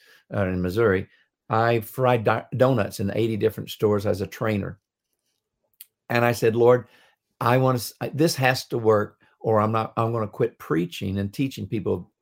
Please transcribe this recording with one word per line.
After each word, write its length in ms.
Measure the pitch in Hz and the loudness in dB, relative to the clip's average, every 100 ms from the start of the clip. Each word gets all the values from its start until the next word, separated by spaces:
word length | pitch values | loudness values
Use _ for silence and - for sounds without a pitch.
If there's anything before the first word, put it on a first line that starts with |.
| _ _ _ | _ _ _
uh, 120 | 107 95 | -4 -2
in 140 | 92 | -2
Missouri, 460 | 90 95 113 95 101 _ _ _ _ | -2 2 2 2 -2 _ _ _ _
I 320 | 110 117 117 | 0 2 0
fried 420 | 107 - 127 123 | -4 -2 2 2
do-, 340 | 110 113 - 117 | 2 -2 -4 2
donuts 420 | 127 127 95 - | 2 2 -2 -4
in 120 | 98 | -4
eighty 240 | 107 113 110 | -2 -2 0
different 320 | 107 - - | -2 -2 -12
stores 360 | - 107 104 101 | -2 0 2 0
as 160 | 98 | -4
a 60 | 92 | -4
trainer. 520 | - 113 104 92 95 _ _ _ _ _ _ _ _ _ _ - _ _ | -6 -2 -2 -4 -12 _ _ _ _ _ _ _ _ _ _ -20 _ _
And 160 | 120 120 | 0 2
I 60 | |
said, 240 | 117 117 113 | 2 0 4
"Lord, 320 | 117 123 - _ _ _ _ _ | 6 4 2 _ _ _ _ _
I 180 | 120 127 | 2 4
wanna 200 | 131 123 | 4 0
s-, 160 | - - | -4 -8
I, 80 | 123 | -8
this 260 | 131 160 165 | 0 0 2
has 300 | 131 - - | 0 0 -4
to 100 | 123 | -2
work, 400 | 110 107 104 _ _ _ | 2 2 2 _ _ _
or 220 | - 110 | 0 2
I'm 100 | 107 | 2
not, 220 | 113 110 - | 0 -2 -2
I'm 160 | 113 | -2
gonna 160 | 117 107 | -2 -6
quit 300 | - 113 - | -2 -4 -4
preaching 640 | - 160 175 - 98 98 | -4 -4 -4 -6 -6 -4
and 120 | 98 | -6
teaching 360 | 104 135 - 101 | -4 -6 -6 -8
people 440 | 110 90 95 - _ | -6 -4 -4 -6 _